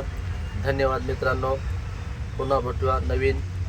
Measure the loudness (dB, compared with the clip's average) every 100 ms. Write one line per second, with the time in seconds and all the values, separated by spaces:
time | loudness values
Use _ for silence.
0 | 0 -4 -4 -4 -4 -2 0 2 2 2
1 | 0 0 2 2 2 0 -2 -2 -4 -6
2 | -6 -6 -4 -2 2 2 2 0 2 2
3 | 2 2 2 2 -2 -2